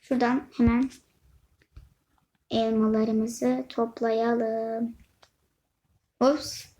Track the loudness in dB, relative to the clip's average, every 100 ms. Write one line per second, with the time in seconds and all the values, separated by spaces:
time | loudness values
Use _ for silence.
0 | -2 0 2 0 -4 2 2 4 0 -6
1 | _ _ _ _ _ _ _ -20 -20 _
2 | _ _ _ _ _ -2 0 2 2 2
3 | 2 0 -2 -2 -2 -2 -4 -4 -4 -2
4 | -2 0 0 0 -2 -4 -4 -4 -6 -8
5 | -20 _ _ _ _ _ _ _ _ _
6 | _ _ 2 2 -4 -14 -16 _